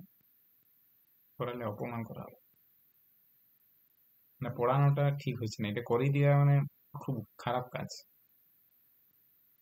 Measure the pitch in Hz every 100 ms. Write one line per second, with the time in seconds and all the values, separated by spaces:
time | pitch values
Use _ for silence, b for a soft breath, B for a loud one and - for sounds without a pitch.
0 | - _ _ _ _ _ _ _ _ _
1 | _ _ _ - 120 123 113 104 123 117
2 | 113 - - - _ _ _ _ _ _
3 | _ _ _ _ _ _ _ _ _ _
4 | _ _ _ - - - 120 135 143 143
5 | 143 143 135 113 110 - 104 107 - 120
6 | 139 143 143 143 143 143 143 - _ 143
7 | - 120 104 - - 127 127 147 143 -
8 | - _ _ _ _ _ _ _ _ _
9 | _ _ _ _ _ _